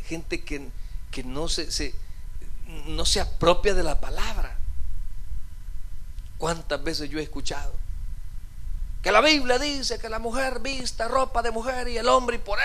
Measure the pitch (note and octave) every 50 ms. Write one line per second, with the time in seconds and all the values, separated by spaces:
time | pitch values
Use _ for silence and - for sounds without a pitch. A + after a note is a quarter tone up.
0 | - - E3 E3 - - F3 D#3+ - - D3 C#3 C#3 - - - - - - -
1 | - - - C#3 B2 B2+ B2+ C#3+ E3 D#3+ - - - - - - - - - -
2 | - - - - - - - - - - - - - - - - - - D3+ D#3+
3 | E3 - - G3+ E3 - - - E3 E3+ F3 E3+ - G3+ F#3+ F3 E3 D#3 C#3+ -
4 | - - - - - - - - - - - - - - - - - - - -
5 | - - - - - - - - - - - - - - - - - - - -
6 | - - - - - - - - D#3 D#3+ E3+ E3 D#3 - D3 C#3 - E3 D#3+ -
7 | D3+ C#3 D3 D#3 D3 - - C#3 C3+ - - - - - - - - - - -
8 | - - - - - - - - - - - - - - - - - - - -
9 | - F3+ G3+ A3 C4+ D#4 D#4 C#4+ B3+ B3 B3 B3 D4 D4 C#4+ C4+ A#3+ A3+ A3+ G#3+
10 | A#3 A3 A3 A3+ A#3 A#3 A3+ C4 C4+ C4 B3 A#3+ - C4+ C4+ B3+ B3 - - -
11 | A3 - B3 C4 B3+ - - A#3 A#3 A#3 G#3+ A3+ A3+ C4 B3+ B3+ A#3+ A#3+ A#3 A3+
12 | A#3 B3 B3+ C4 B3 A#3+ A#3+ A3+ - G3+ G#3 -